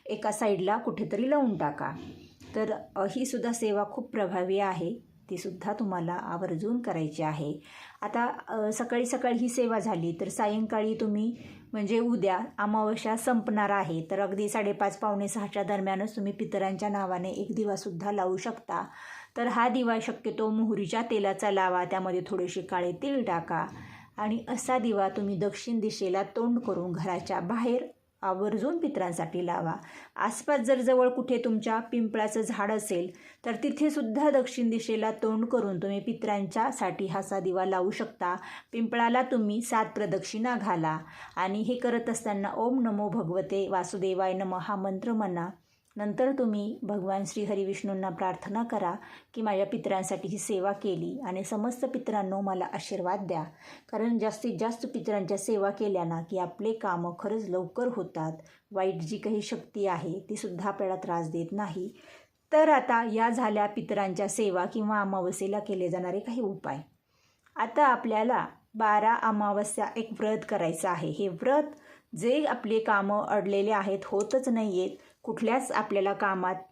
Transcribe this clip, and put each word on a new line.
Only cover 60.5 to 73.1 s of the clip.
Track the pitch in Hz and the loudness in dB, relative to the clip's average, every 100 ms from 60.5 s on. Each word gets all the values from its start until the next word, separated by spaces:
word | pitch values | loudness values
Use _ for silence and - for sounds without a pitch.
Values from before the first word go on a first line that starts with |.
| 175 196 | -4 -4
आपल्याला | 196 196 185 | -2 -2 -2
त्रास | 185 170 160 | -2 -2 -2
देत | 170 165 | -4 -4
नाही. | 196 202 165 196 - - - _ _ _ | -4 -4 -4 -8 -10 -20 -20 _ _ _
तर | 311 311 | 6 8
आता | 285 - 233 233 | 8 6 2 2
या | 220 226 | 2 2
झाल्या | 233 220 208 208 | 2 2 2 2
पितरांच्या | 208 - 208 196 180 196 | 0 -2 0 0 0 -2
सेवा | - 208 180 | 0 2 2
किंवा | 180 226 208 214 | 0 0 0 2
अमावस्येला | 196 190 180 175 196 208 | 2 0 -2 -2 -2 -2
केले | 208 196 180 | -2 -2 0
जाणारे | 180 180 190 | 0 -2 -4
काही | 247 233 | -4 -2
उपाय. | 208 175 147 135 - _ _ _ _ _ _ - | -2 -4 -6 -6 -10 _ _ _ _ _ _ -4
आता | 226 285 285 | 0 4 6
आपल्याला | 240 226 220 226 220 160 - _ | 6 2 2 2 2 -2 -8 _
बारा | 220 220 208 220 | 0 4 6 6
अमावस्या | 233 220 214 208 202 208 - 208 - | 4 2 2 2 0 0 -2 -4 -4
एक | 226 | -6
व्रत | 214 214 220 220 | -2 0 0 0
करायचं | 202 170 165 190 | 0 0 0 0
आहे. | 170 156 | 0 -2
हे | 151 196 | -2 -2
व्रत | 170 247 285 294 - - - _ - | 0 4 4 2 -4 -20 -20 _ -2
जे | 220 277 | 2 4
आपले | 302 - 208 220 | 2 0 0 2
कामं | 220 202 196 | 4 4 4